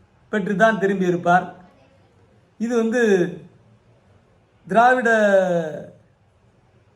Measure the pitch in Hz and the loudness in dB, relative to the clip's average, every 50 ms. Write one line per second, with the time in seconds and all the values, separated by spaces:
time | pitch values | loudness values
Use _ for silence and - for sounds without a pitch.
0 | _ _ _ _ _ _ - 214 180 180 208 180 220 226 214 180 196 196 202 180 | _ _ _ _ _ _ -6 -6 -4 -4 0 2 2 2 2 0 -2 -2 -2 -2
1 | 185 175 170 175 - 175 175 180 180 - - - - - _ _ _ _ _ _ | -2 -2 -2 -2 0 0 0 0 0 -4 -12 -20 -20 -20 _ _ _ _ _ _
2 | _ _ _ _ _ _ _ _ _ _ _ _ 214 233 247 226 220 226 220 247 | _ _ _ _ _ _ _ _ _ _ _ _ -8 -4 -2 -2 -2 0 0 0
3 | 233 214 196 175 165 - - - - - _ _ _ _ _ _ _ _ _ _ | 2 2 2 2 0 -2 -4 -12 -18 -20 _ _ _ _ _ _ _ _ _ _
4 | _ _ _ _ _ _ _ _ _ _ _ _ _ 170 185 220 240 247 254 254 | _ _ _ _ _ _ _ _ _ _ _ _ _ -2 2 2 4 4 2 2
5 | 226 233 226 220 214 202 196 190 185 180 175 170 160 156 147 - - - - _ | 0 0 0 2 2 2 2 2 2 0 -2 -4 -4 -6 -10 -12 -16 -18 -20 _
6 | _ _ _ _ _ _ _ _ _ _ _ _ _ _ _ _ _ _ _ | _ _ _ _ _ _ _ _ _ _ _ _ _ _ _ _ _ _ _